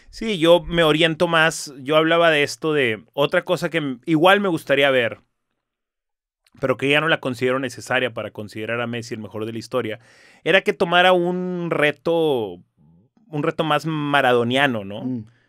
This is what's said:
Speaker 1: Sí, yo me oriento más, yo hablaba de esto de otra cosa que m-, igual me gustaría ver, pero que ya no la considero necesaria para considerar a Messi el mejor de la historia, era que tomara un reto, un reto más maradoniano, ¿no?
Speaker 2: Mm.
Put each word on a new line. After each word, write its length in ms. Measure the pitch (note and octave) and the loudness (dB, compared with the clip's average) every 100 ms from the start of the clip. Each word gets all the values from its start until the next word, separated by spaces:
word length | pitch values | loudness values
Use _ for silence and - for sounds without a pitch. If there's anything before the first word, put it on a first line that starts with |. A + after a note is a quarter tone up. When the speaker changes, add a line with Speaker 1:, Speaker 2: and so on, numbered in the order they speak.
| _ | _
Speaker 1:
Sí, 300 | - A3+ G3 | -10 -4 0
yo 240 | E3 F3 | 4 4
me 200 | D#3+ E3+ | 4 0
oriento 460 | D#3+ D3+ E3 D#3 F3 | 2 4 2 2 0
más, 460 | E3 D#3+ D#3 - C#3+ | 2 2 0 -10 -12
yo 140 | C3 D3+ | 0 2
hablaba 340 | D#3+ E3 E3+ | 4 4 4
de 120 | D3+ | 4
esto 300 | C#3+ - D#3+ | 0 -2 -2
de 320 | D3+ B2 G#2+ D#2+ | 0 0 -2 -6
otra 320 | - D3 F3+ | -2 0 0
cosa 240 | E3+ F3 E3 | 0 -2 -2
que 100 | D#3+ | -4
m-, 200 | C#3+ B2 - | -4 -6 -2
igual 340 | D#3 F3+ G3+ | 4 6 4
me 80 | G3+ | 2
gustaría 420 | D#3+ - C#3 C#3 | -2 0 2 4
ver, 300 | C3 A2+ G#2 _ _ _ _ _ _ _ _ _ _ _ _ _ - | 2 0 -4 _ _ _ _ _ _ _ _ _ _ _ _ _ -8
pero 180 | C3 A#2 | -4 -2
que 120 | C3 | 0
ya 120 | D3 | 0
no 80 | D#3 | 2
la 120 | D#3 | -2
considero 380 | C#3 A#2+ B2+ B2+ | -2 -4 -2 -2
necesaria 560 | C3+ A#2 - B2+ B2 | -4 -10 -4 -2 -2
para 160 | A2+ G#2+ | -6 -10
considerar 500 | - G#2 A2 G#2+ A#2 | -10 -14 -10 -6 -6
a 60 | A#2 | -6
Messi 260 | A#2+ A#2 | -8 -8
el 60 | A2+ | -12
mejor 240 | G#2 G#2+ A2 | -10 -10 -8
de 60 | |
la 60 | A2+ | -10
historia, 420 | A2 B2+ A2+ G#2 _ _ - _ | -6 -6 -4 -8 _ _ -20 _
era 180 | - F#3 | 0 0
que 100 | G3 | 0
tomara 400 | - F#3 F3 F3+ | -2 0 4 4
un 560 | F#3 F3 F3+ F3+ F3+ F3 | 4 0 -4 -6 -6 -4
reto, 920 | D3+ D3 D3 - E3 D#3 C3 G#2 F2+ _ _ D2+ E2 _ _ _ | 0 0 -2 -2 0 0 0 -4 -10 _ _ _ _ _ _ _
un 140 | D3+ | -6
reto 200 | D#3 D#3 | -4 -2
más 220 | D#3+ D3 D3+ | 0 -2 -2
maradoniano, 1000 | D#3 D3 C#3+ C3 B2 A#2 B2+ C#3+ A#2 | -4 0 2 4 2 2 0 0 -2
¿no? 200 | G2 G#2 | -8 -10
Speaker 2:
Mm. 220 | B2+ B2+ G#2+ _ | -8 -8 -10 _